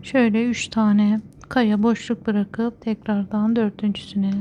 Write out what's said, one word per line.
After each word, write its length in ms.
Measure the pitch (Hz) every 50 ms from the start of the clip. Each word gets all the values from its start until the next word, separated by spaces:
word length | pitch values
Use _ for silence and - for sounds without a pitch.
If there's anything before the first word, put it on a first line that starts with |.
| 196 -
Şöyle 320 | - 269 240 226 202 226 233
üç 220 | 240 233 - - -
tane 520 | - 226 220 214 208 208 208 208 214 220 - - - - - -
kaya 340 | - 262 240 214 214 202
boşluk 440 | 214 233 226 214 - - 240 - -
bırakıp 540 | - 208 208 202 202 - - 226 240 233 -
tekrardan 760 | - 226 214 208 - - 214 202 202 196 - 214 208 220 233
dördüncüsüne 760 | 240 220 208 208 - 214 208 202 - - - - 202 196 196 196 202